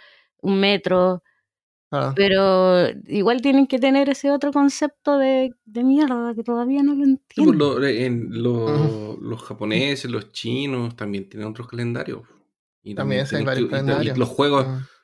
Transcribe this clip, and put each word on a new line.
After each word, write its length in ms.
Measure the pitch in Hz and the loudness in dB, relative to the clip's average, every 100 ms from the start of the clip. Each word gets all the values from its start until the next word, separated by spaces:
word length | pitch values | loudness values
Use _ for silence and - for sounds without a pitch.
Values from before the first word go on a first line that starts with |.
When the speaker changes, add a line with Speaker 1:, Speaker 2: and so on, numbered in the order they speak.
| - _ _ _ | -18 _ _ _
Speaker 1:
un 200 | 196 196 | -2 2
metro, 640 | 196 196 196 180 180 180 _ _ _ _ _ _ _ | 2 0 0 2 2 0 _ _ _ _ _ _ _
Speaker 2:
Ah. 200 | 143 135 135 | -4 -2 0
Speaker 1:
pero 720 | 196 190 196 185 185 180 160 - - | 2 4 4 4 4 4 2 -2 -6
igual 360 | 208 196 247 | 0 0 2
tienen 240 | 269 269 269 | 4 4 4
que 120 | 254 | 2
tener 300 | 269 269 277 | 4 4 2
ese 220 | 262 277 | 0 0
otro 200 | 285 285 | 0 0
concepto 680 | 285 285 - 294 - - 285 | 2 2 2 -4 -4 0 2
de, 320 | 269 262 262 - 226 | 2 2 0 -6 _
de 180 | 220 | -2
mierda 500 | 254 277 294 240 233 | 2 4 2 0 -4
que 80 | 226 | -6
todavía 400 | 233 233 240 277 | -4 -4 -2 0
no 120 | 285 | 2
lo 100 | 285 | 2
Speaker 3:
Sí, 140 | 277 269 _ - | 2 0 _ 2
pues, 120 | 302 | 4
Speaker 1:
entiendo. 300 | 190 143 127 | 4 2 0
Speaker 3:
lo, 40 | 139 | 0
eh, 200 | 110 127 | 0 -2
en 360 | 117 95 113 | -2 -4 -4
lo, 220 | 120 117 | -2 0
Speaker 2:
Ujú. 540 | 113 110 151 107 107 - | 0 0 0 -2 -10 -12
Speaker 3:
los 220 | 113 113 | -10 -12
japoneses, 680 | - 104 107 110 139 135 123 | -12 -8 -2 0 0 -4 -6
los 220 | 117 98 | -8 -10
chinos 640 | - 117 127 143 127 117 117 | -12 -6 -6 -4 -6 -6 -8
también 320 | 104 101 95 | -8 -8 -10
tienen 200 | 107 107 | -12 -12
otros 200 | 110 117 | -12 -12
calendarios. 540 | 120 120 117 - 107 - _ _ _ _ _ | -8 -6 -6 -8 -12 -16 _ _ _ _ _
Y 120 | - | -14
Speaker 2:
También 300 | 104 139 131 | -6 -4 -2
Speaker 3:
también 20 | 139 | -2
Speaker 2:
sí 100 | 151 | -4
hay 80 | |
Speaker 3:
tienen 0 | |
que, 60 | 135 | -2
Speaker 2:
varios 140 | 131 | -2
Speaker 3:
y, 20 | 117 | -2
y 40 | |
Speaker 2:
calendarios. 480 | 135 139 139 - 127 | -2 -2 -2 -2 -2
Speaker 3:
los 100 | 120 | -4
juegos, 360 | - 143 139 131 | 0 0 2 -2
Speaker 2:
Mm. 120 | 131 131 _ | -6 -10 _